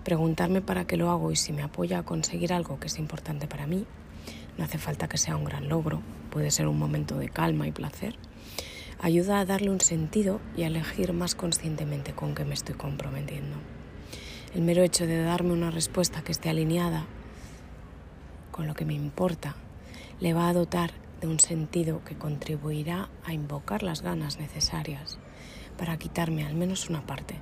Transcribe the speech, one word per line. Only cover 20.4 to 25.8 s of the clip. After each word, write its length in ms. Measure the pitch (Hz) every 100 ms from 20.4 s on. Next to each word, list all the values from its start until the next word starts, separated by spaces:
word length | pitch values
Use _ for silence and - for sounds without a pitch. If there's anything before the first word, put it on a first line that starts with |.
| 170
a 40 |
dotar 380 | 175 170 175 170 - - -
de 80 | 160
un 100 | 156
sentido 640 | - 160 156 175 160 156
que 140 | - 147
contribuirá 920 | 156 147 - 151 151 151 151 175 - -
a 80 | -
invocar 500 | 160 147 143 - 208
las 180 | 196 156
ganas 380 | 175 170 147 147
necesarias 800 | 147 151 - 160 156 139 147 - - - - - -
para 200 | -